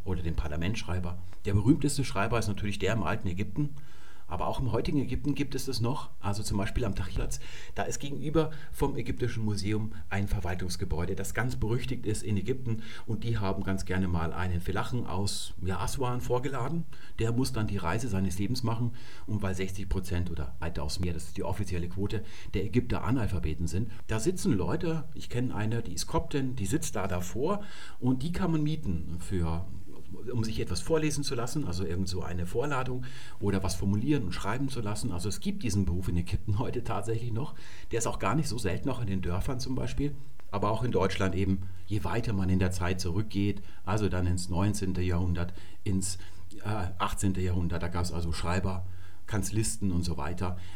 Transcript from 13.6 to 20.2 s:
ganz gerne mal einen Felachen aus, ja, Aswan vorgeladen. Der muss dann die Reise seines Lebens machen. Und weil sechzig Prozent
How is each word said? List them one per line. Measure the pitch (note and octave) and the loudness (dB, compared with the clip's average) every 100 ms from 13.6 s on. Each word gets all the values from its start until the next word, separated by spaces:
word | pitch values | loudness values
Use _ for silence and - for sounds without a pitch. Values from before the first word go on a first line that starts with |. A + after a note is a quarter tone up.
ganz | F#2+ F#2+ | 0 0
gerne | - F#2 F#2 | 0 2 2
mal | E2+ E2 | 2 0
einen | - F#2 F2 | 0 0 0
Felachen | - F#2+ B2 A#2+ - | 0 0 -2 -2 -2
aus, | F2+ G2+ - - - | -2 -2 -2 -2 -2
ja, | F2+ F#2 | -2 -2
Aswan | B2+ C3+ B2 B2 | -2 0 0 -2
vorgeladen. | - B2 C#3+ C3+ C3 E3+ - - - - | 0 0 0 -2 -2 -2 -2 -4 -4 0
Der | A2+ | 0
muss | A#2+ - | 2 0
dann | A2 G#2+ | 0 0
die | G2 | 0
Reise | E2 A2 B2 | 0 0 0
seines | F#2+ F#2+ F#2 | 2 2 0
Lebens | G2+ B2+ | 0 0
machen. | A2+ A#2 A#2 - - - - | 0 0 0 0 -2 -4 -2
Und | G2+ | -2
weil | F#2+ | 0
sechzig | F#2 G2 F#2+ F#2 | 0 -2 -2 0
Prozent | F#2+ F2+ F2 | 0 0 0